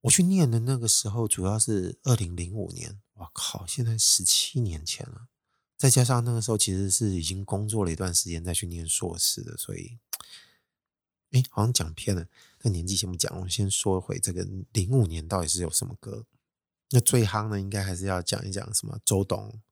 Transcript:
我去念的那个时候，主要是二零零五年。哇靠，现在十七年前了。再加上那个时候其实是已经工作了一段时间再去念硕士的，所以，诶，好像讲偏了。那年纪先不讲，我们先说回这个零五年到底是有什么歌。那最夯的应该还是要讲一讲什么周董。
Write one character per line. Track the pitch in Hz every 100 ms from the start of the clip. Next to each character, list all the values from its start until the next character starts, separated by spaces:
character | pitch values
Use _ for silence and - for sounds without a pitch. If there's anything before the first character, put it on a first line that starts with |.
我 | 120
去 | -
念 | 180 190 139
的 | 113
那 | 117 131
个 | 113
时 | - 104
候， | 113 110
主 | - 92
要 | 107
是 | 107 104 90 -
二 | -
零 | 113 90 87
零 | 87
五 | 107 87
年。 | 90 113 101 _
哇 | 110 85
靠， | - - 95 95
现 | -
在 | 117 110
十 | - -
七 | 92 - - 131
年 | 107 78 78
前 | - -
了。 | - - _ _ _ _ -
再 | 135
加 | 131
上 | 120 120
那 | 120
个 | 117
时 | 107
候 | 107
其 | -
实 | 92 98
是 | - 110 92
已 |
经 | 80 92
工 | 98 98 107
作 | 110
了 | 92
一 | 82
段 | 92
时 | 85 -
间 | 82
再 | 87
去 | 82 87
念 | 85 80
硕 | - 90 85
士 | - -
的， | - -
所 | -
以， | 50 50 120 _ - - - - _ _ _ _ _ _ _ _
诶， | 131 127
好 | -
像 | 110
讲 | 123 80
偏 | 80 -
了。 | 92 85 _ - _
那 | 117
年 | 90 90
纪 |
先 | 98 101
不 | 87
讲， | -
我 | -
们 | 92
先 | 98 101
说 | - 104 92
回 | - 90
这 | -
个 | 87 95 95 -
零 | - 92
五 | 131 98
年 | 82 80
到 | 95
底 | 82
是 | 87
有 | 87
什 | -
么 | 87 -
歌。 | - 107 110 _ _ _ _ _ _
那 | 123
最 | - 123 107
夯 | 107 110
的 | 104
应 | 98
该 | 101
还 | 98 85
是 | 95
要 | 92
讲 | 87 - 98
一 |
讲 | 95 98
什 | 107 107
么 | 104
周 | - 98
董。 | 98 - 104 110 _